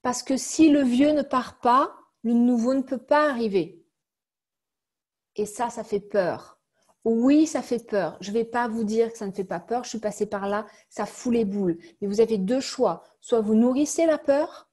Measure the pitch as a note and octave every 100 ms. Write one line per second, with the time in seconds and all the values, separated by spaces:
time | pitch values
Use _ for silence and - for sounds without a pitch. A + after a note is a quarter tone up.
0 | B3+ A#3+ - C4 - - D#4 D4 C4 A#3+
1 | D4 D4+ C#4 C4 B3 - A#3+ B3 D4+ -
2 | _ _ A3+ A#3 A#3+ B3 A#3 C4+ C4 B3+
3 | - D4 D4+ B3 A3+ F#3+ D3+ - _ _
4 | _ _ _ _ _ _ _ _ _ _
5 | _ _ _ - G#3 - A#3 A3+ G#3+ G3+
6 | G3+ G#3 F3 B2 - _ _ _ _ _
7 | A3+ A3+ B3 D4 D#4 C#4+ B3 A#3+ A#3 G#3
8 | E3 - F#3+ G#3+ A3+ - A#3+ A3+ G#3+ A3
9 | A3+ A3+ G3+ F#3+ F#3+ F3 - A#3+ B3 A3+
10 | A3 G3+ G#3 G3+ G3 G3+ A3 - _ -
11 | G#3 - B3 A#3 G#3+ G3+ F#3+ E3 - _
12 | G3+ G3+ A3+ A3 F#3 B3+ C4 - A3+ E3+
13 | - _ - A#3 G#3 A3 A#3+ C4 D4 -
14 | E4 D4+ - C#4 E4 - _